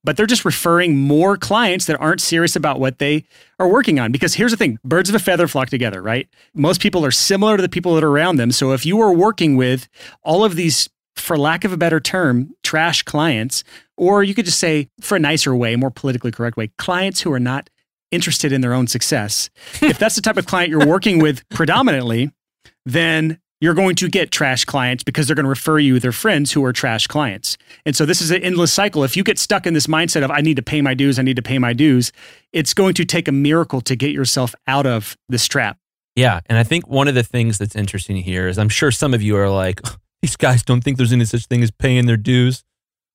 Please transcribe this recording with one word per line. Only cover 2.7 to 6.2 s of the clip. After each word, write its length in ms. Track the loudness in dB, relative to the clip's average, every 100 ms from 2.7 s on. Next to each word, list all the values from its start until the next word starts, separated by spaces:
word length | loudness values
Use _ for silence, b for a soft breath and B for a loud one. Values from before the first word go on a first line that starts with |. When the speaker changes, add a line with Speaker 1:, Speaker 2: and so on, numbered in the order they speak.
| 0
Speaker 1:
what 200 | -2 -2
they 240 | -2 -2 -4 b b b
are 80 | 2
working 320 | 4 4 2
on. 120 | 0
Because 240 | 0 0 0
here's 160 | 0
the 60 | 2
thing, 200 | -2 -2 -2
birds 240 | 0 2
of 60 | 0
a 40 |
feather 280 | 0 2 2
flock 220 | 0 -2
together, 300 | -2 -4 -4
right? 280 | -4 -4